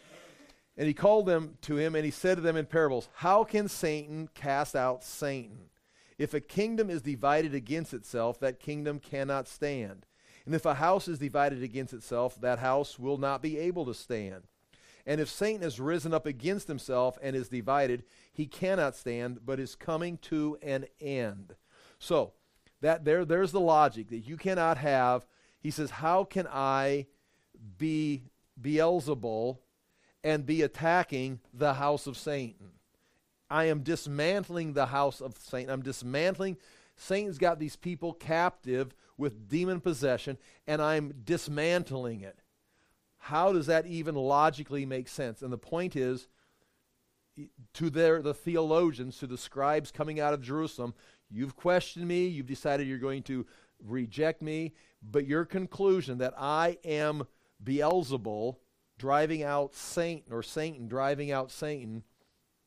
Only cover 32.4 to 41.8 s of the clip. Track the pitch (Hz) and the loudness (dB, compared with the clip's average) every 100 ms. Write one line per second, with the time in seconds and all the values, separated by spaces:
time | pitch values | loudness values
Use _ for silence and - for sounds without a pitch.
32.4 | 123 101 98 - _ _ _ _ _ _ | -6 -12 -20 -20 _ _ _ _ _ _
33.4 | - 151 160 151 139 165 147 143 156 196 | -2 2 4 2 0 -2 -2 -2 0 0
34.4 | 185 175 160 143 127 139 143 131 131 113 | -2 -4 -2 0 2 2 2 0 -10 -12
35.4 | - 127 127 135 131 127 123 139 170 147 | -8 -6 -4 -4 -4 -6 -4 0 0 0
36.4 | 190 185 - - _ _ - 196 208 147 | -4 -6 -12 -20 _ _ -2 -2 -2 0
37.4 | 175 165 151 - 180 175 170 - 143 160 | 2 2 -4 -6 -8 -6 -6 -6 0 2
38.4 | 175 - 127 127 131 - _ - 143 110 | 2 0 -2 -2 -2 -8 _ -6 -4 -6
39.4 | 104 151 185 180 180 147 139 120 - 131 | -2 0 0 0 -2 0 2 0 -2 -10
40.4 | - _ - 151 151 156 147 139 107 170 | -14 _ -2 0 2 2 -2 -6 -4 -2
41.4 | - 147 160 175 | -2 0 2 2